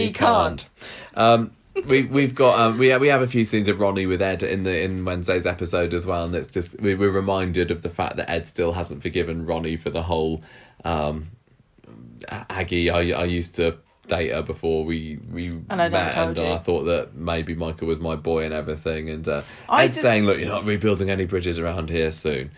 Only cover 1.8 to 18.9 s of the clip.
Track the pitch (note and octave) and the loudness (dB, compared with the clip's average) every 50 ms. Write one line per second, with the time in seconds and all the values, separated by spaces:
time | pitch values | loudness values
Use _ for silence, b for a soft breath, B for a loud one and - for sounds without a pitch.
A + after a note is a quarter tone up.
1.8 | - D3 C3 C#3 B2+ B2 C3+ C#3 C#3 B2 B2+ - C3+ B2 F#2 A2+ A2+ A2+ A2 A#2 | 0 4 4 4 4 4 2 2 2 2 4 6 6 6 8 6 4 4 4 6
2.8 | C3 C3 B2+ B2+ C#3 D3 C#3 B2+ B2+ B2 B2 A#2+ A2 - A2+ G#2+ G2+ G#2 G2+ G2+ | 6 6 6 6 4 4 4 4 2 2 2 2 2 2 2 2 2 2 2 2
3.8 | G#2 G2 F#2+ F#2+ F#2 F#2 F#2 F2 G2 F#2+ F#2 E2+ F#2+ - F#2+ G2 F#2+ F#2+ F2+ D#2+ | 2 2 2 2 0 0 2 2 2 0 0 -2 -2 -2 -2 -2 0 0 0 0
4.8 | F2+ F#2+ F#2 F2+ F2+ F#2 F2+ F2+ F2 F#2 F#2 F2+ E2+ F2+ F2+ - F2 E2 F#2+ F2 | 0 -2 -2 -2 -4 -4 -4 -2 0 0 0 0 0 0 -2 -2 -4 -2 0 0
5.8 | F2 E2 F2 F2 F2 F#2 F2+ E2+ E2+ E2+ F2 D#2+ C2+ - - F#2 E2+ - - - | 0 0 -2 -2 -2 -2 -2 -2 -2 -2 -4 -4 -6 -4 -6 -6 -6 -6 -8 -2
6.8 | G#2+ G2+ F#2+ F#2 G2+ G2 F#2+ G2 F#2+ G2 G2 F#2+ F#2 F2+ E2+ F2+ F2+ E2+ E2+ E2 | 0 0 2 4 2 2 2 2 0 0 0 0 0 0 0 0 0 0 -2 -4
7.8 | - E2+ - - F2 - - - - - E2 E2 D#2 - - - E2+ E2+ E2+ F2+ | -4 -8 -4 -4 -4 -4 -4 -6 -6 -4 -4 -4 -4 -6 -4 -2 -2 0 0 -2
8.8 | E2 - D2+ C#2+ - F2 D2 F2+ D#2+ E2 E2 E2 D#2+ E2+ E2 E2 E2 D#2+ E2 D#2+ | -6 -6 -8 -8 -8 -4 -2 -2 -2 -2 -4 -6 -4 -4 -4 -4 -2 -4 -4 -4
9.8 | - E2+ E2 E2 E2+ F2+ E2+ D#2+ D#2+ D#2+ D#2+ E2 B B B B B B B B | -6 -4 -4 -4 -2 -2 -2 0 0 -2 -2 -4 B B B B B B B B
10.8 | - E2+ E2+ D#2 D2+ D2+ D2+ D#2+ D#2 E2+ A2 _ _ _ _ _ _ _ _ _ | -6 -4 -2 -2 -2 -2 -4 -6 -8 -12 -16 _ _ _ _ _ _ _ _ _
11.8 | - - A1+ A1+ A#1+ - - - - - - G2+ - - - F#2+ F#2 F2 F2+ F2 | -20 -20 -20 -20 -20 -20 -20 -18 -14 -14 -12 -14 -12 -10 -6 -6 -4 -2 0 0
12.8 | E2+ E2+ F2 F2 F2 F2 D#2 C#2+ F2 F2 F2 F2 E2+ - - - E2+ E2 D#2+ - | 2 2 2 2 2 2 0 0 0 0 -2 -2 -4 -4 -2 0 0 0 0 -4
13.8 | _ _ _ _ - - - E2+ E2 B1 C2 D#2+ D2 D2 D#2 - - E2 D#2+ D#2+ | _ _ _ _ -6 -4 -2 -2 -2 -2 -2 -4 -4 -6 -8 -4 -2 0 0 0
14.8 | D#2 E2 E2 D#2+ D#2 D#2 D2+ C#2+ - - E2+ E2+ F2 F2 E2+ E2 - - G3+ F3+ | 0 -2 -4 -4 -6 -8 -10 -12 -12 -10 -10 -8 -8 -8 -8 -10 -8 -6 -2 0
15.8 | E3+ E3+ E3+ F#2 F2 D#2+ B1+ - E2 E2 D#2+ E2 E2 E2+ E2+ E2 - F2+ F2 D2+ | 0 2 2 0 0 0 0 0 -2 -2 -2 -2 -2 -2 -2 -2 -2 -2 0 0
16.8 | C#2+ E2+ E2+ D2+ - - - C2+ E2 E2+ E2+ E2 D#2+ E2 E2 D#2+ E2+ E2 D#2+ - | 0 0 0 0 -2 -6 -10 -8 -4 -4 -2 -2 -4 -4 -6 -6 -6 -6 -6 -4
17.8 | E2 E2 D#2+ D#2 E2 E2 D#2+ D2+ D2+ E2 E2 D#2+ D#2+ D#2 D#2 D2+ D2+ D#2 D#2 D#2 | -2 -2 -2 -2 -2 -4 -4 -4 -2 0 0 0 0 -2 -4 -4 -4 -4 -6 -4
18.8 | - E2 | -4 -4